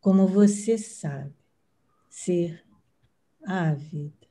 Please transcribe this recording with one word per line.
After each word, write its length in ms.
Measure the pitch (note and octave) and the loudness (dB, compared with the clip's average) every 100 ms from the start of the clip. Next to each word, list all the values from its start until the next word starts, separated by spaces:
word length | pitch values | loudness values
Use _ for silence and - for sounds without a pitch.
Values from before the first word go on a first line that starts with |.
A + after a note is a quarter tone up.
Como 260 | G3 F#3+ F#3+ | 4 4 4
você 520 | F#3+ G#3 G3+ A3 A3+ | 6 4 4 -2 -2
sabe, 560 | - - D#3 C#3 C#3+ - _ _ _ _ _ _ _ | -4 -12 -10 -10 -14 -18 _ _ _ _ _ _ _
ser 560 | - - F3+ E3+ D#3+ _ _ _ _ _ _ _ _ | -14 -4 -2 -2 -6 _ _ _ _ _ _ _ _
a 300 | D4+ F#3 E3 | -8 -2 -2
vida. 520 | D3 D3+ D3+ D3 _ _ | -2 -6 -10 -12 _ _